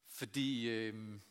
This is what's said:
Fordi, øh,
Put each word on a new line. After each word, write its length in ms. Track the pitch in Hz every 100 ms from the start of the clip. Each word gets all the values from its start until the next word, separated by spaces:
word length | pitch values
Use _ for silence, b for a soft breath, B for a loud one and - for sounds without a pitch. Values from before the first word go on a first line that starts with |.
| -
Fordi, 640 | - 120 139 135 127 117
øh, 500 | 113 110 107 110 104 B